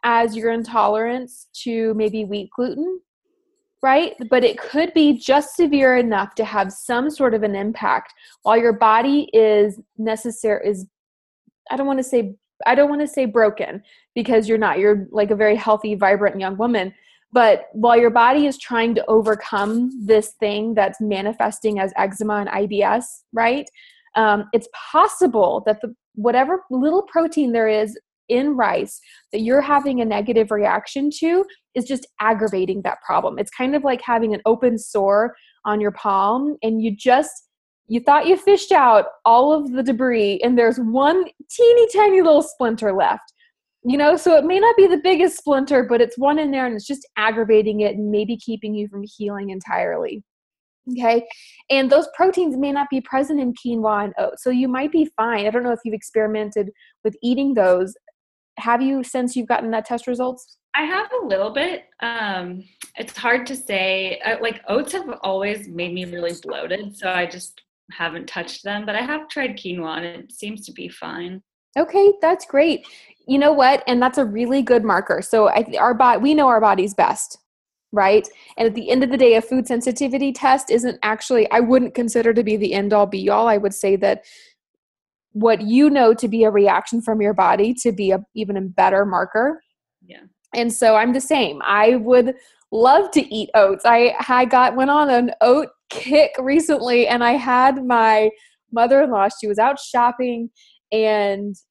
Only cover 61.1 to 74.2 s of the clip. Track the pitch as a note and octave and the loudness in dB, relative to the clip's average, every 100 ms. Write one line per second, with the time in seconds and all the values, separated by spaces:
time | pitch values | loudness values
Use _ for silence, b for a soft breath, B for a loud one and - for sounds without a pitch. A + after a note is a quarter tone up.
61.1 | B4 D4+ F#3+ G3+ C#4 F4 F4 - _ A#3 | -8 -4 -4 -4 -4 -6 -8 -16 _ -10
62.1 | A#3 G#3 F#3 F3+ F#3 - B - - A3+ | -6 -6 -6 -10 -14 -18 B -18 -16 -16
63.1 | - A#3+ B3 B3 B3+ - F#3+ F#3+ F#3+ F#3+ | -6 -2 -2 -2 -12 -6 -4 -2 -4 -6
64.1 | - G#3+ A3+ A3+ A3+ - A3+ C#4+ F#4+ D#4 | -6 -6 -4 -6 -8 -4 -4 -4 -8 -10
65.1 | - G3 F#3+ G3+ G#3 G3+ E3+ F3 F3+ F3 | -10 -6 -4 -4 -8 -12 -10 -8 -10 -10
66.1 | F3 E3+ F3 - C#3 E3 G3 G3+ - F#3+ | -8 -8 -8 -12 -12 -8 -10 -10 -10 -6
67.1 | F3+ F3 F3+ - - _ _ _ - E3 | -4 -6 -10 -18 -20 _ _ _ -10 -10
68.1 | E3+ - F3+ E3+ - G3+ G#3 G#3+ G#3+ B3 | -10 -12 -12 -12 -12 -10 -8 -6 -6 -6
69.1 | D4+ D#4 D4 B3+ G3+ F#3 F3+ D#3+ D#3+ E3+ | -8 -10 -8 -8 -10 -12 -10 -10 -10 -12
70.1 | E3+ - - G#3 G#3+ - - F3 - E3 | -14 -20 -16 -14 -14 -18 -18 -18 -16 -14
71.1 | E3+ F3 F#3+ - _ _ C#4 D#4+ G4 G4+ | -12 -14 -16 -20 _ _ -4 0 4 4
72.1 | G4+ D#4+ E4+ - C#4 D#4+ C4 B B B | 4 0 0 0 0 2 -2 B B B
73.1 | _ - C#4 D4 C#4+ C4 C#4 - A#3+ B3 | _ -2 2 4 4 4 2 0 0 2
74.1 | C#4+ | 0